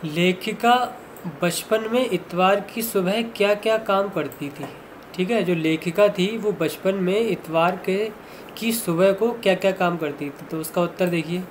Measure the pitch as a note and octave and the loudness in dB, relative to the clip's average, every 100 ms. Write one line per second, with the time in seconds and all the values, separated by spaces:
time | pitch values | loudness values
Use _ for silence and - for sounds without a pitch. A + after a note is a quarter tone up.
0 | E3 D#3 F3+ F3+ - G#3+ A#3 B3 A#3+ - | -4 2 2 2 -4 0 4 4 2 -6
1 | - - F#3 D3 F3 E3+ - A3 A3 A#3 | -16 -12 -12 -2 -2 -2 0 0 2 0
2 | B3+ F#3 - F3 F#3 G3+ G3 - A3+ G3+ | 0 -2 -4 2 4 4 0 -6 -2 0
3 | F3+ G#3+ A#3 - G3+ G#3 A3 A3 A3 G3 | 0 0 -2 0 2 2 2 0 2 0
4 | G3+ F#3 C#3 - C#3+ - C#3 - - - | 2 -2 -4 -6 -10 -8 -12 -12 -18 -20
5 | - - F#3 A#3 F3+ E3+ D#3+ D#3+ F3+ E3+ | -16 -4 0 2 2 2 2 0 0 4
6 | G#3 - F#3 A3+ G#3 F3+ D#3 - F#3+ G3 | 4 6 0 0 -2 0 -2 0 -2 0
7 | F3+ G3 A3+ F3+ - D#3+ E3+ F#3 - F#3+ | 0 2 0 -2 -2 2 2 0 -2 -2
8 | A3 - - - - - A3+ A3+ - E3 | -2 -8 -18 -18 -16 -6 -2 -2 -2 4
9 | F#3+ G3 A#3 A#3 G3 F#3 F#3+ F#3+ F3 E3 | 4 4 0 2 0 2 2 2 0 0
10 | D#3 C#3+ C#3+ - D3 D#3+ D#3 - F3 E3+ | -4 -4 -8 -10 -8 -8 -4 0 -2 0
11 | F3+ E3+ D#3 F3 F3+ | 0 0 -2 -4 -6